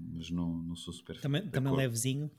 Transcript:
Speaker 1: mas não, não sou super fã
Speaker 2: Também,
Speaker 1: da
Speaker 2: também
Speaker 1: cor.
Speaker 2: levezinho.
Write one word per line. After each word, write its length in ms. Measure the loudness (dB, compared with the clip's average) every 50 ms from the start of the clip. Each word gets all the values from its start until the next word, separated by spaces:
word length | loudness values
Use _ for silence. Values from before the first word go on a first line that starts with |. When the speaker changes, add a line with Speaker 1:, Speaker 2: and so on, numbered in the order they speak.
| -8 -8 -8
Speaker 1:
mas 160 | -8 -4 -2
não, 260 | 0 2 2 2 0 0 -2
não 120 | -4 -6
sou 180 | -6 -6 -8 -10
super 220 | -10 -10 -10 -10
fã 60 | -4
Speaker 2:
Também, 220 | 0 2 2 2 0
Speaker 1:
da 60 | 0
Speaker 2:
também 180 | 0 2 2 4
Speaker 1:
cor. 60 | 4 4
Speaker 2:
levezinho. 520 | 4 2 2 2 2 2 2 0 -2 -4 -6